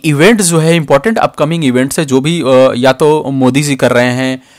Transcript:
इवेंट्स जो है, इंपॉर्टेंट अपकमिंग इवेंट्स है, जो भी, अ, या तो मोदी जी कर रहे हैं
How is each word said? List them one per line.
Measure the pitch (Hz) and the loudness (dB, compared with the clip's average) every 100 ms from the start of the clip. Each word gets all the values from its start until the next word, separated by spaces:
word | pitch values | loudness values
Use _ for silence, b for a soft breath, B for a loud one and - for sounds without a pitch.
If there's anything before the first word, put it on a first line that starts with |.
| 165 | -2
इवेंट्स | 143 175 226 185 | 2 4 2 2
जो | 165 | 0
है, | 160 170 | 2 0
इंपॉर्टेंट | 147 139 220 226 | 2 0 0 -2
अपकमिंग | 147 - 151 170 143 | -2 -2 -4 -2 -2
इवेंट्स | 123 131 - | 0 -2 -2
है, | 156 | -2
जो | 131 | 0
भी, | 139 170 | 0 -2
अ, | 127 131 131 120 | 0 2 2 2
या | 131 | 0
तो | 131 151 156 139 | 2 0 0 -2
मोदी | 135 127 131 | -2 0 0
जी | 147 135 | -2 -2
कर | 123 | 0
रहे | 120 123 | 0 0
हैं | 123 131 131 b | -2 -4 -8 b